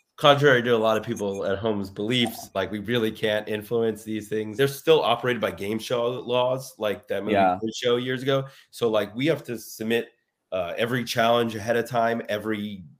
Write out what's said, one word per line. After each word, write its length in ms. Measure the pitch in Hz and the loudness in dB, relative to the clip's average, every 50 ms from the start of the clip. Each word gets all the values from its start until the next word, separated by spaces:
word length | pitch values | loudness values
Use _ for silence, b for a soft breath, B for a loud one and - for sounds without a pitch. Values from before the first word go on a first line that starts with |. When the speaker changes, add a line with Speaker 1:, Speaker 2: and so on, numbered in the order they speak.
| _ _ _ | _ _ _
Speaker 1:
contrary 480 | - - 147 139 131 143 143 127 120 113 | 4 6 6 6 8 8 6 6 6 6
to 60 | 123 | 4
a 80 | 120 | 2
lot 180 | 110 110 110 110 | 4 4 4 2
of 60 | 104 98 | 2 0
people 420 | 113 113 95 104 98 98 98 85 | -4 -4 -4 -4 -4 -2 -2 -2
at 120 | 98 98 | -2 -2
home's 320 | 90 110 113 107 101 98 95 | 0 0 -2 -2 -2 -4 -6
beliefs, 600 | 95 - 104 110 127 123 120 113 - - - - - | -6 -6 -2 0 0 0 0 0 -2 -8 -12 -6 -4
like, 160 | 98 95 92 | -4 -4 -2
we 80 | 107 104 | -4 -6
really 320 | 98 110 123 120 110 110 | -4 -2 -2 0 0 -2
can't 360 | 107 - - 107 107 107 107 104 | -2 -2 0 0 0 0 -2 -4
influence 540 | 107 104 107 - 120 117 113 113 104 104 - | -6 -6 -4 -2 -2 0 0 0 -2 -4 -6
these 260 | 107 107 107 104 - | -8 -8 -8 -6 -6
things. 280 | 110 110 107 107 104 | -4 -4 -4 -4 0
They're 100 | 110 135 135 | 0 0 0
still 320 | 139 - - 165 160 143 | 0 0 2 4 4 4
operated 400 | - 107 117 - - 123 120 110 | 4 2 0 2 2 0 0 0
by 100 | 107 98 | 0 -2
game 280 | 90 82 98 101 113 110 | -2 -4 -4 -4 -4 -4
show 280 | - - 127 120 117 | -4 -2 -2 0 0
laws, 680 | 123 127 123 82 117 123 123 123 131 131 135 135 - - | -2 -2 -4 -4 -2 0 0 2 0 0 -4 -6 -10 -8
like 300 | - 107 104 98 95 - - | -4 -2 -2 -2 -4 -6 -6
that 140 | 101 98 98 | -6 -4 -2
movie 80 | 107 104 | 0 2
Speaker 2:
Yeah. 260 | 98 95 90 90 98 | 4 4 4 2 0
Speaker 1:
Quiz 160 | 110 113 - | -4 -6 -6
Show 220 | - 123 120 120 | -2 0 0 0
years 260 | 123 123 127 131 123 127 | 0 0 -2 -4 -2 0
ago. 220 | 135 139 135 135 135 B B B B | 0 0 0 -2 -4 B B B B
So, 180 | - - 120 113 | -6 -2 0 2
like, 240 | 110 107 104 101 104 | 2 2 0 0 -2
we 100 | 120 139 | -2 0
have 160 | 160 151 139 - | 0 0 0 -4
to 120 | - 117 | -8 -10
submit, 520 | 107 - - - - 110 110 117 117 - - - _ _ _ _ _ _ _ - | -10 -10 -14 -12 -6 -2 0 0 0 0 -4 -10 _ _ _ _ _ _ _ -6
uh, 200 | 92 87 85 - | -4 -4 -4 -2
every 260 | - 117 113 127 127 117 | -2 -2 0 0 -2 -4
challenge 520 | - - 120 113 117 120 120 120 113 110 | -2 0 2 4 4 4 4 2 0 -4
ahead 200 | 107 98 120 117 | -4 -2 0 0
of 100 | 117 117 - | 0 0 0
time, 320 | 127 117 113 117 117 117 - - | 0 0 2 2 0 -2 -2 -4
every 560 | 104 104 104 110 110 104 104 107 104 92 85 71 - | -4 -4 -2 -4 -4 -4 -4 -8 -10 -12 -14 -18 -20